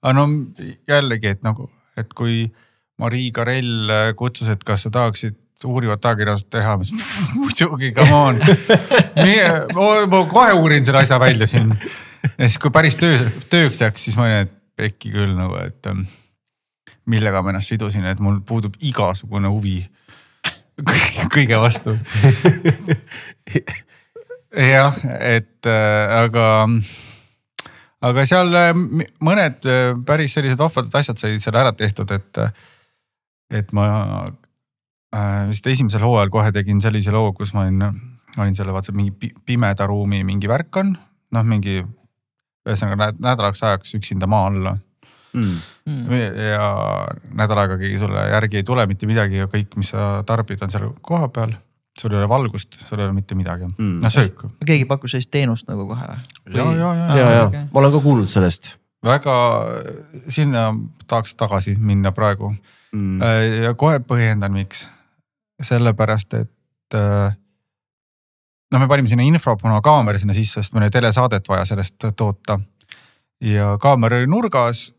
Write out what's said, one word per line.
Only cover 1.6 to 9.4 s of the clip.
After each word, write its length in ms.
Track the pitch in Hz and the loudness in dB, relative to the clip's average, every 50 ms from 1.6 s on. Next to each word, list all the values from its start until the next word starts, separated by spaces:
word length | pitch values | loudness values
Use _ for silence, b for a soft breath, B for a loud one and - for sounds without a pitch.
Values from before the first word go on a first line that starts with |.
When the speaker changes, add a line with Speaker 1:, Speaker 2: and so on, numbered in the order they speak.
| - - _ _ _ _ _ - | -8 -16 _ _ _ _ _ -12
Speaker 1:
et 160 | 110 - - | -12 -12 -8
kui 380 | - 117 117 117 117 113 110 110 _ _ _ _ _ _ _ _ _ | -6 -4 -2 -2 -2 -2 -4 -8 _ _ _ _ _ _ _ _ _
Marii 320 | 113 117 117 123 127 123 | -4 -4 -2 -2 -4 -4
Karell, 580 | 113 117 117 120 127 131 127 120 117 113 107 107 | -4 -4 -2 -2 -2 -2 -2 -2 -2 -2 0 0
äh, 240 | 110 107 110 110 107 | 2 2 2 0 -2
kutsus, 320 | - 120 123 117 - - 113 | -2 -4 -6 -4 -4 -2 -2
et 140 | 107 98 - | -2 -2 -2
kas 200 | - 107 95 - | -2 -2 -2 -2
sa 60 | 113 | -2
tahaksid 460 | 107 123 123 117 104 - - 113 101 _ _ _ _ _ - | -2 0 0 0 -2 -4 -6 -8 -10 _ _ _ _ _ -8
uurivat 400 | 127 123 127 120 117 104 104 - | -4 -4 -2 -2 -2 -2 0 0
ajakirjandust 440 | 120 117 107 107 104 104 101 98 _ | 0 0 0 0 -2 -2 -2 -4 _
teha, 280 | - 120 101 110 107 95 | -4 -2 -2 0 0 -2
ma 60 | 92 | -2
ütlesin, 500 | 92 - 220 220 - - - 190 - - | -4 -6 -6 -6 -4 -2 -2 -2 -2 -2
<laughs> 40 | 247 | -4
muidugi, 540 | 277 - - - 165 175 151 135 135 131 110 | -4 -2 0 0 0 0 0 -4 -4 -4 2
come 200 | 120 143 139 147 | 6 6 8 8
on. 220 | 147 147 135 127 117 135 156 190 - - - - 185 | 6 6 4 4 4 6 6 6 6 6 4 4 4
Speaker 2:
<laughs> 440 | - - - 247 185 - - 160 160 | 4 2 4 4 4 4 2 2 4
Speaker 1:
Meie, 220 | 185 202 220 | 4 6 4